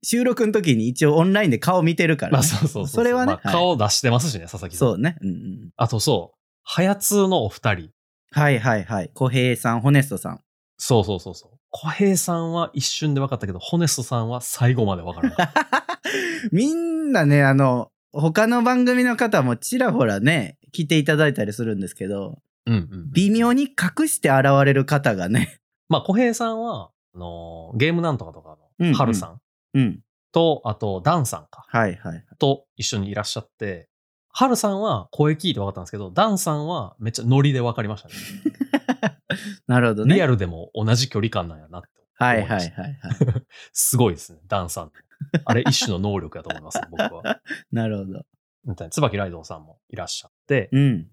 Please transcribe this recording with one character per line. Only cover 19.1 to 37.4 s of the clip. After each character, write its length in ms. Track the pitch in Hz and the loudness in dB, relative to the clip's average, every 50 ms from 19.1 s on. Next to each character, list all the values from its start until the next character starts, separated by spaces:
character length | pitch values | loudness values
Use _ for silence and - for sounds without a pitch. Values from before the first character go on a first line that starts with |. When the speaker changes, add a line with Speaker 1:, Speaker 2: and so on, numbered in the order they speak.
| 240 | 2
Speaker 1:
方 260 | 233 247 226 214 180 131 | 0 0 2 2 2 2
も 140 | 127 120 | 2 0
ち 220 | - - - 240 254 | -2 -4 -4 -2 0
ら 140 | 254 233 165 | 0 2 2
ほ 120 | 254 127 | 2 2
ら 160 | 110 101 98 | 2 2 2
ね、 380 | 104 139 165 156 107 - - _ _ _ - | 2 2 2 2 -2 -6 -10 _ _ _ -8
来 140 | - 165 | -6 -2
て 120 | 143 170 156 | 2 2 2
い 60 | 143 | 4
た 120 | 151 156 | 2 2
だ 120 | 147 156 147 | 2 2 2
い 60 | 135 | 2
た 100 | - 107 | 0 -4
り 80 | 101 104 | -4 -4
す 120 | - 120 | -4 -4
る 120 | 113 107 | -4 -4
ん 40 | 98 | -4
で 80 | 95 92 | -6 -8
す 60 | - | -8
け 140 | - 98 95 | -8 -8 -6
ど、 300 | 101 98 98 98 - - _ _ _ _ _ | -6 -6 -8 -10 -14 -16 _ _ _ _ _
Speaker 2:
う 40 | 117 | 0
ん 40 | 117 | 0
う 20 | |
ん 40 | 104 | 0
う 160 | 85 135 98 92 87 151 | 0 -2 -10 -12 -12 -2
ん。 20 | 135 | 0
Speaker 1:
微 180 | 175 190 202 | 2 4 4
妙 220 | 214 226 233 240 240 | 4 4 4 4 4
に 100 | 262 285 | 2 2
隠 460 | 269 _ - - 180 - - 311 302 | 0 _ -2 -2 -2 0 0 -2 0
し 120 | - - | -2 0
て 100 | - 151 | 2 4
現 140 | 135 135 131 139 139 139 139 | 4 6 6 6 6 6 6
れ 100 | 139 135 | 6 4
る 100 | 135 135 | 2 2
方 320 | 139 147 143 139 131 110 | 2 0 2 2 2 0
が 120 | 92 90 90 | 0 0 0
ね。 300 | 107 - 117 - - _ _ _ _ _ _ _ | 2 2 2 0 -4 _ _ _ _ _ _ _
Speaker 2:
ま 100 | 165 143 | -2 -2
あ、 40 | - | 0
小 120 | - 190 | 0 0
平 200 | 220 254 240 226 | 2 2 0 0
さ 140 | 233 240 233 | -2 -4 -6
ん 120 | 226 220 | -6 -6
は、 300 | 233 233 202 117 185 - _ _ _ _ _ | -6 -8 -8 -8 -10 -14 _ _ _ _ _
あ 40 | - | -14
の 540 | - - - 85 85 82 82 82 82 82 - | -12 -12 -12 -12 -14 -14 -14 -16 -16 -8 -2
ー、 20 | |
ゲ 140 | 113 131 156 | 0 2 2
ー 40 | 170 | 2
ム 80 | 170 170 | 0 0
な 100 | 165 143 | 0 -2
ん 60 | 113 | -4
と 60 | 90 | -6
か 80 | 80 - | -12 -18
と 80 | - | -20
か 100 | - 78 | -20 -20
の、 60 | 78 _ _ _ _ _ | -20 _ _ _ _ _
Speaker 1:
う 60 | 170 | 0
ん 40 | 175 | 2
う 20 | |
ん。 40 | 143 | 4
Speaker 2:
ハ 100 | - 139 | 4 2
ル 100 | 120 113 | 2 2
さ 120 | 101 87 | -2 -4
ん。 160 | 82 85 117 _ _ _ _ _ _ _ | -8 -14 -20 _ _ _ _ _ _ _
Speaker 1:
う 60 | 139 | 0
ん。 200 | 131 110 85 - _ _ _ _ _ _ - | 2 2 0 -6 _ _ _ _ _ _ 0
Speaker 2:
と、 300 | 170 170 165 151 - - | 2 2 2 2 0 -4
あ 100 | 117 104 | -8 -6
と、 260 | - - 104 95 92 90 | -4 -6 -6 -6 -2 0
ダ 160 | 139 - 165 | 0 2 2
ン 80 | 139 | 0
さ 120 | 113 - 80 | -2 -4 -10
ん 80 | - _ | -12 _
か。 140 | - - - _ | -20 -20 -20 _
Speaker 1:
は 200 | - 117 110 101 | 0 0 0 0
い 60 | 87 | -2
は 160 | - - - | -6 -12 -14
い 20 | - | -14
は 60 | 85 | -14
い。 60 | - _ - _ | -16 _ -6 _
Speaker 2:
と 260 | - 139 139 139 _ _ _ | 0 0 0 -2 _ _ _
一 80 | - 117 | -8 -8
緒 140 | - - 107 | -6 -4 -4
に 100 | 98 101 | -4 -4
い 40 | 101 | -6
ら 80 | 104 101 | -6 -6
っ 20 | |
し 120 | - - | -6 -8
ゃ 40 | 117 | -10
っ 100 | 110 _ _ _ | -10 _ _ _
て、 300 | 110 101 95 85 78 _ _ _ _ _ _ _ _ _ _ | -10 -10 -10 -10 -14 _ _ _ _ _ _ _ _ _ _
ハ 140 | - 247 262 | 0 2 2
ル 80 | 247 | 2
さ 140 | 226 - 208 | 0 0 -2
ん 100 | 196 190 | -2 -2
は 280 | 214 220 151 104 90 _ - | -2 -2 -2 -4 -6 _ -2
声 220 | - 151 151 160 | 0 2 2 2
聞 160 | 156 - 185 | 0 -2 -4
い 40 | 147 | -4
て 60 | 113 | -2
分 60 | 101 | -4
か 20 | 101 | -6
っ 40 | 98 | -8
た 60 | - 90 | -10 -14
ん 20 | |
で 20 | - | -12
す 20 | |
け 80 | - 101 | -12 -12
ど、 120 | 104 92 | -12 -6
ダ 180 | 92 - 208 226 | 0 0 2 2
ン 100 | 208 180 | 0 -2
さ 140 | - 170 151 | -2 -2 -2
ん 140 | 147 147 | -4 -4
は 300 | 156 175 156 110 87 - _ | -6 -6 -8 -8 -10 -12 _
め 120 | 110 113 | -8 -6
っ 20 | 110 | -6
ち 80 | - | -4
ゃ 40 | 117 | 2
ノ 180 | 117 131 139 | 4 4 4